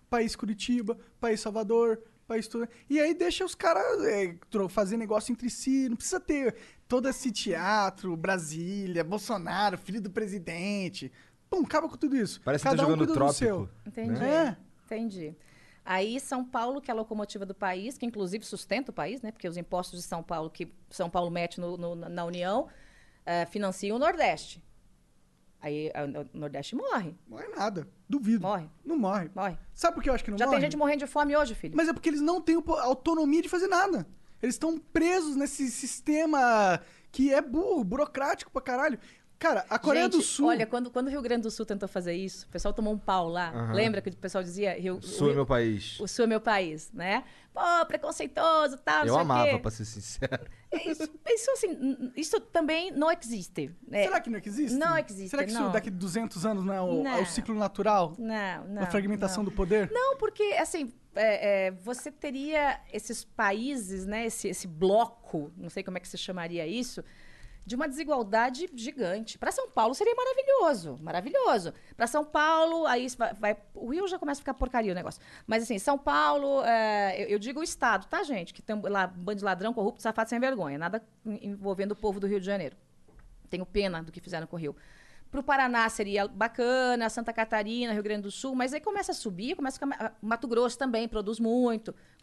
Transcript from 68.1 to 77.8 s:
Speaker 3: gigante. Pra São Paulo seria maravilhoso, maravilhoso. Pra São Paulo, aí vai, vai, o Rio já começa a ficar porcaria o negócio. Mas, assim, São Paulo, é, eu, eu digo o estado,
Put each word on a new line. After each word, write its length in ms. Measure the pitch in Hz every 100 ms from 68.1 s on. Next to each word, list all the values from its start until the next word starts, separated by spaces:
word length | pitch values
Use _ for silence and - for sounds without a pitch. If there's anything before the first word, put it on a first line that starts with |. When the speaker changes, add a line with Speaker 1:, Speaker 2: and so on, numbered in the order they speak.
| 269 202 220 247 254 359
Speaker 3:
gigante. 640 | 254 233 - 180 202 220 -
Pra 140 | 262
São 180 | 539 494
Paulo 240 | - 226
seria 220 | 269 427 480
maravilhoso, 800 | 508 523 554 539 330 233 165 131
maravilhoso. 720 | 160 170 226 539 466 240 165 - - -
Pra 120 | 233
São 180 | 302 302
Paulo, 640 | 311 311 320 320 330 302
aí 200 | 247 254 247
vai, 180 | 226 202
vai, 220 | 208 214 - -
o 160 | 233
Rio 160 | 320 392
já 100 | 359
começa 220 | 294 277
a 20 |
ficar 140 | - 254
porcaria 360 | 254 247 214
o 40 | 180
negócio. 260 | - - - - -
Mas, 160 | 220
assim, 160 | 233 196
São 180 | 294 285
Paulo, 680 | 294 294 302 294 277 277 233
é, 560 | 226 220 208 196 185
eu, 60 | 208
eu 120 | 208
digo 200 | 214 277
o 40 |
estado, 440 | 339 -